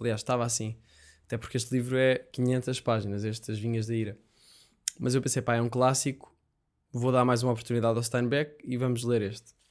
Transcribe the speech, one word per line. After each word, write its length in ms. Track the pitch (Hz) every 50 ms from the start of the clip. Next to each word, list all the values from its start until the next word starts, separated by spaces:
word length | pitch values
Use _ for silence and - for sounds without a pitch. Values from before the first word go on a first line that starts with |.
Aliás, 200 | 113 120 107 104
estava 260 | - - 127 123 117
assim. 300 | 117 113 - 113 113 113 - - _ _ - - - - _ _
Até 100 | - 120
porque 220 | 117 - - - 123
este 160 | 113 - 131
livro 240 | 127 120 123 131 127
é 260 | 131 131 127 127 - -
quinhentas 480 | - 127 123 123 127 127 123 135 131 -
páginas, 420 | - 127 113 107 98 101 101 101
este 300 | 107 107 110 113 - -
As 60 | 110 104
Vinhas 280 | 107 117 117 113 107
da 80 | 113 117
Ira. 240 | 113 107 101 101 - _ _ _ _ _ - - - - _ _ _ - - - -
Mas 160 | 120 127 127
eu 60 | 135
pensei, 220 | 131 131 - 131
pá, 140 | 113 120 120
é 40 | 117
um 80 | 117 117
clássico, 640 | 117 123 127 131 135 - - 143 131 - - - _ _ _ _ _ _ _ _ _ _ _ _
vou 200 | - 120 123 131
dar 120 | 127 127 123
mais 200 | 127 123 113 123
uma 80 | 127
oportunidade 440 | 117 113 - - 117 120 110 117 113
ao 60 | 117
Steinbeck 540 | 117 - - 123 123 117 139 143 151 151 - - -
e 120 | - 123
vamos 280 | 120 131 127 123 113 117
ler 180 | 120 120 110
este. 320 | 104 98 110 - - - - _ _ _